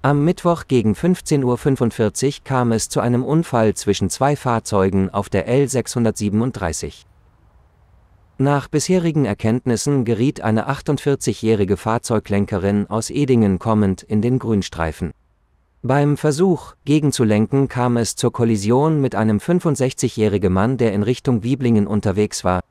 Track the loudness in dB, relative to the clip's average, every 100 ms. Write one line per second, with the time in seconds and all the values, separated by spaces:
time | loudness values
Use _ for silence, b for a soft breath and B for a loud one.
0 | 2 2 2 0 0 -2 0 2 2 0
1 | 0 0 0 0 0 0 0 0 0 0
2 | -2 0 -4 -4 -4 0 2 0 -2 -2
3 | 0 0 0 0 0 0 0 0 -2 0
4 | 0 0 0 0 -2 -2 -2 0 2 0
5 | -2 -4 -4 -4 0 0 0 -2 -4 -2
6 | -2 0 -2 0 -2 -4 -6 -6 -10 -12
7 | -20 _ _ _ _ _ _ _ _ _
8 | _ _ _ -2 0 0 -2 -4 0 0
9 | 2 0 0 0 0 0 0 -2 0 0
10 | 0 0 0 0 -2 0 -2 -6 -2 -2
11 | 0 -2 -2 -2 0 2 2 0 0 -4
12 | 0 -2 0 -2 0 -2 0 -2 -2 -4
13 | -4 -2 2 4 4 2 0 2 2 -2
14 | -2 -2 0 0 0 -2 -2 -4 -6 -4
15 | -8 -10 _ _ _ _ _ _ -2 2
16 | 2 2 0 2 2 0 -4 -14 0 2
17 | 2 2 2 4 2 2 0 0 0 0
18 | -2 -2 -4 0 0 2 2 2 2 2
19 | 0 0 2 0 0 0 0 0 -2 -2
20 | -4 0 0 2 2 2 0 2 0 2
21 | 0 0 0 0 0 0 2 2 2 0
22 | 0 0 -2 -2 -2 -2 -4